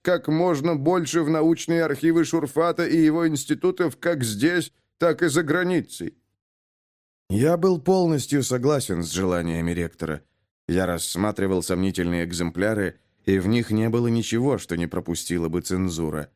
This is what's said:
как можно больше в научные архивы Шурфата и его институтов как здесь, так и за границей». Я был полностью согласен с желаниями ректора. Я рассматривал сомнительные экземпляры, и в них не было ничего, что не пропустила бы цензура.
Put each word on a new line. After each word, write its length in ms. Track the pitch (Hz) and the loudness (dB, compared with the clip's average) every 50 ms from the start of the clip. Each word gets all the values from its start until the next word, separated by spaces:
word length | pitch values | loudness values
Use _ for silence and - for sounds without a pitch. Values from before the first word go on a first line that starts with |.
как 260 | - 180 180 - - | 0 0 0 0 0
можно 480 | 151 156 165 180 180 160 135 147 175 160 | 0 2 2 2 2 2 2 0 0 0
больше 460 | 139 135 165 185 180 156 127 156 170 | 2 2 2 2 2 0 0 0 0
в 80 | 151 151 | 2 2
научные 540 | 160 156 156 165 165 - - 165 165 165 165 | 2 2 4 2 2 0 0 -2 0 0 2
архивы 400 | 151 139 131 151 165 165 165 156 | 0 -2 2 2 4 4 4 2
Шурфата 640 | - 165 160 147 143 - 156 165 170 165 175 170 | 2 0 -2 -2 0 0 0 2 2 2 0 0
и 100 | 127 156 | 2 4
его 300 | 165 156 156 156 170 170 | 4 4 4 4 4 2
институтов 680 | 160 147 131 - - 151 - - 185 185 180 175 147 - - | 0 0 -2 -2 -2 -2 0 0 0 2 2 -2 -2 -2 -2
как 240 | - 170 170 139 120 | -2 -2 0 0 -2
здесь, 500 | 110 104 101 139 170 180 175 - - _ _ _ _ _ | -4 -2 0 2 2 2 0 -2 -4 _ _ _ _ _
так 240 | - 170 165 151 - | 0 0 0 2 2
и 60 | 175 | 0
за 160 | 156 135 175 165 | 2 2 0 0
границей». 720 | 143 160 180 180 180 180 151 - - - - 85 - _ _ _ _ _ _ _ _ _ _ _ _ _ _ _ _ _ _ _ _ _ _ _ - | 2 0 0 0 2 0 0 -2 -4 -12 -10 -10 -10 _ _ _ _ _ _ _ _ _ _ _ _ _ _ _ _ _ _ _ _ _ _ _ -4
Я 260 | 98 107 135 160 175 | 0 2 2 2 2
был 240 | 165 185 190 180 151 | 4 2 2 2 2
полностью 640 | 131 180 190 185 175 165 156 131 - - 143 139 120 | 2 2 2 4 4 2 2 0 0 0 0 0 0
согласен 600 | - 127 123 123 147 151 131 - - 90 85 85 | 0 -2 0 2 2 0 0 -2 -2 -4 -4 -4
с 80 | 76 | -4
желаниями 600 | 80 92 95 92 90 87 85 85 82 85 82 85 | -2 -2 0 0 0 0 -2 -2 -2 -2 -2 -2
ректора. 500 | 85 87 85 82 _ - 82 78 76 73 _ _ _ _ _ _ _ _ - | -2 -2 -4 -6 _ -8 -8 -8 -8 -8 _ _ _ _ _ _ _ _ -6
Я 180 | - 87 92 92 | -2 0 0 0
рассматривал 800 | 87 87 80 - - - 87 104 107 - - 98 95 95 90 82 | 0 -2 -4 -6 -6 -4 -2 -2 -2 -2 -2 -2 0 0 -2 -2
сомнительные 600 | - 90 90 95 95 87 95 87 87 87 85 85 | -2 -2 0 0 -2 -2 -2 -2 -2 -2 -2 -4
экземпляры, 760 | 87 87 85 87 85 82 90 98 110 110 104 95 85 - _ _ _ _ _ - | -4 -4 -4 -4 -4 -2 -2 -2 0 0 -2 -2 -4 -6 _ _ _ _ _ -2
и 140 | 98 98 95 | 0 0 2
в 80 | 87 | 2
них 240 | 104 117 120 113 - | 0 0 0 0 0
не 160 | 107 110 113 113 | -2 0 0 0
было 180 | 117 120 120 | 0 0 0
ничего, 500 | 117 117 117 107 - 110 117 127 143 123 | 0 0 0 -2 -2 -2 0 0 0 -2
что 180 | 92 - - 85 | -2 -4 -6 -4
не 100 | 85 87 | -4 -4
пропустила 600 | 80 - 90 - 85 85 - - - 87 85 82 | -4 -4 -6 -4 -4 -6 -6 -4 -4 -2 -2 -2
бы 140 | 80 85 87 | -2 -2 -4
цензура. 680 | - - 92 92 95 90 80 82 82 78 76 76 73 - _ | -4 -2 -2 -2 -2 -2 -2 -4 -4 -4 -4 -6 -10 -10 _